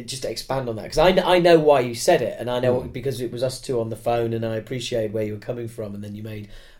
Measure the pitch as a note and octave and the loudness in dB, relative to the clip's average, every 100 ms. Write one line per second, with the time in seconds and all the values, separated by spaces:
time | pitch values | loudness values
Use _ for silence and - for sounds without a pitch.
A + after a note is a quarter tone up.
0 | A2+ C3 A2+ A#2 - C3+ B2 A2 F2 D3 | -10 -8 -8 -8 -6 -4 -4 -6 -4 4
1 | E3+ F#3+ E3 F3+ F3 E3 D3+ C#3 B2 A#2 | 6 6 4 6 8 8 8 6 4 0
2 | - E3 A2 - A#2 B2 B2+ B2 B2 B2 | 2 2 2 -4 -4 0 2 0 -4 -6
3 | C3+ A#2+ A#2 A#2 B2+ - - A#2+ A2+ A2+ | -6 -6 -6 -4 -4 -4 -4 -2 -2 -4
4 | A#2+ A#2 A#2 A2+ A2+ A2 G#2 B2+ A#2+ A#2+ | -2 0 0 -2 -2 -4 -6 -8 -4 -2
5 | A2 A2 G#2+ G#2+ A#2 B2 A2+ - G#2+ G2+ | -2 -2 -4 -6 -8 -8 -8 -8 -10 -10
6 | G#2 G#2 A2 G#2+ G#2 - - | -10 -10 -10 -12 -14 -16 -20